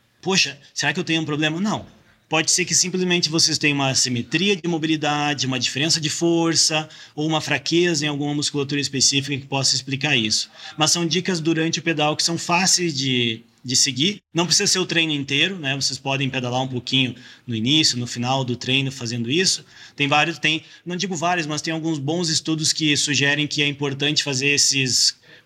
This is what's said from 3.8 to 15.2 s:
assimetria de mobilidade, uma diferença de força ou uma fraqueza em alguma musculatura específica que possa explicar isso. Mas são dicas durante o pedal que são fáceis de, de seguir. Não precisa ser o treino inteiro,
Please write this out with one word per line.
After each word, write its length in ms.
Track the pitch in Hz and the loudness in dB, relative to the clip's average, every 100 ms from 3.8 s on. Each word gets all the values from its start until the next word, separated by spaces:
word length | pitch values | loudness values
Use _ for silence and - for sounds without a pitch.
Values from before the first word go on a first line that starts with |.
| 135 | 0
assimetria 640 | 127 131 120 120 156 196 | 0 0 -2 -2 0 2
de 140 | 190 170 | 0 0
mobilidade, 800 | 165 160 156 147 147 147 139 131 | -2 0 0 0 0 -2 -2 -2
uma 100 | 127 | -2
diferença 440 | 123 131 156 165 | -2 -2 0 0
de 80 | 151 | -2
força 800 | - 170 170 165 156 - 156 156 - - - | 0 2 2 2 2 2 0 -4 -14 -14 -4
ou 100 | 156 | 0
uma 140 | 156 | 0
fraqueza 640 | - 143 - 170 175 160 151 | 0 -2 2 2 4 2 -2
em 40 | |
alguma 260 | 143 147 147 | -2 -2 -2
musculatura 460 | 139 147 139 143 | -2 -2 -2 -2
específica 560 | 135 135 - 139 135 139 | -2 0 2 2 -2 -6
que 100 | - | -4
possa 260 | 139 131 | -2 0
explicar 400 | 131 127 139 151 | -2 -4 -4 0
isso. 360 | 135 110 - - - - - | 2 2 -2 -4 -12 -16 0
Mas 140 | 156 | 2
são 140 | 175 170 | 2 2
dicas 340 | 175 180 175 | 0 0 -2
durante 400 | 156 160 160 160 | 0 2 0 0
o 20 | |
pedal 360 | 170 151 151 156 | -2 0 0 0
que 60 | |
são 140 | - 165 | -2 -2
fáceis 560 | - 170 180 190 175 | 0 2 4 2 2
de, 500 | 131 135 127 117 110 - _ | 0 0 2 0 -2 -10 _
de 140 | 127 127 | -2 2
seguir. 420 | 147 120 170 208 _ | 2 2 0 0 _
Não 120 | 160 175 | -2 2
precisa 220 | - 202 | 2 2
ser 120 | 185 | 0
o 60 | 180 | 2
treino 280 | 170 160 | 2 2
inteiro, 440 | 147 | -2